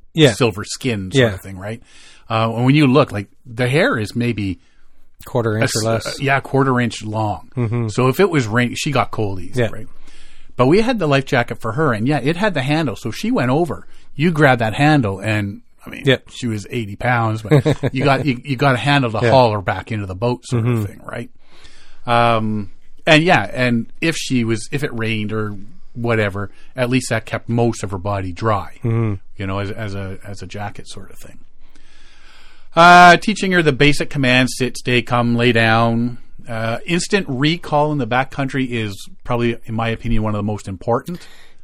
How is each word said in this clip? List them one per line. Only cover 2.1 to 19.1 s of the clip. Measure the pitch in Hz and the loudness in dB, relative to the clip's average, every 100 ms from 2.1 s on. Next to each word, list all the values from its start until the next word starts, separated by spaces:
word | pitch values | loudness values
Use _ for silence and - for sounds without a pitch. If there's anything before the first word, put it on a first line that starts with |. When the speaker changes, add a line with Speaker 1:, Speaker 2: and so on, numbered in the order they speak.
| - - | -20 -4
Speaker 2:
Uh, | 113 113 | -2 0
and | 113 | 2
when | 127 | 4
you | 147 143 | 6 6
look, | 139 127 | 6 4
like, | 104 98 - | -2 -10 -16
the | - 113 123 | -14 -4 0
hair | 143 262 127 | 2 2 0
is | 104 | -4
maybe | 120 120 104 98 87 _ - - - - - | -2 -2 -2 -4 -6 _ -20 -20 -20 -20 -20
Speaker 1:
Quarter | - 127 113 107 | -4 -2 0 0
Speaker 2:
a | |
Speaker 1:
inch | 131 | 0
or | 113 | 0
Speaker 2:
s-, | |
Speaker 1:
less. | 110 113 - | 0 -2 -4
Speaker 2:
uh, | - | -4
yeah, | 135 139 | 0 0
quarter | - 135 135 123 | 0 2 2 2
inch | 117 - | 0 -4
long. | 107 110 107 101 - | -6 -2 -2 -4 -8
Speaker 1:
Mm-hmm. | - 117 120 113 | -4 -2 -2 -2
Speaker 2:
So | 104 127 | 2 2
if | - | 4
it | 196 | 2
was | 156 107 | 2 0
rain, | 117 160 - | 0 0 -2
she | 156 | -2
got | 135 107 | 0 0
cold | - 104 95 | -2 -2 -4
easy, | 90 123 | -4 -2
Speaker 1:
Yeah. | 110 | -2
Speaker 2:
right? | 107 113 - - - - - - | -2 -8 -10 -10 -10 -10 -10 -10
But | - 127 | 0 4
we | 190 | 4
had | 220 233 | 4 0
the | 156 | 2
life | 135 | 2
jacket | 135 131 120 110 | 2 0 0 -4
for | 113 | -4
her, | 113 156 | 0 0
and | 107 120 | 2 0
yeah, | 151 | 0
it | 135 170 | 0 0
had | 214 | 0
the | 151 | 0
handle. | 127 151 147 | 0 0 0
So | 98 117 | -4 -8
she | - 214 | -4 -2
went | 247 123 | 0 2
over. | 139 170 90 - - - | 2 0 -4 -10 -14 -10
You | - 170 | 0 0
grab | 151 147 123 | 4 4 4
that | 110 | 0
handle, | 104 147 151 107 95 | 2 4 4 2 -2
and | 110 107 101 110 - - | -2 -2 -2 -8 -18 -20
I | - | -16
mean, | - | -2
Speaker 1:
Yeah. | 135 127 - | 2 0 -2
Speaker 2:
she | - 123 | -8 -6
was | 107 - | -6 -6
eighty | 123 104 104 | -6 -6 -4
pounds, | 120 120 113 110 | 0 0 0 -2
but | 107 147 156 135 | 4 4 4 0
Speaker 1:
<laughs> | 135 | -2
Speaker 2:
you | 131 | 0
got, | 143 135 | 2 2
you, | 147 123 | 0 -2
you | 143 120 | -4 0
got | 143 | 2
a | 123 | 2
handle | 139 143 123 | 2 2 2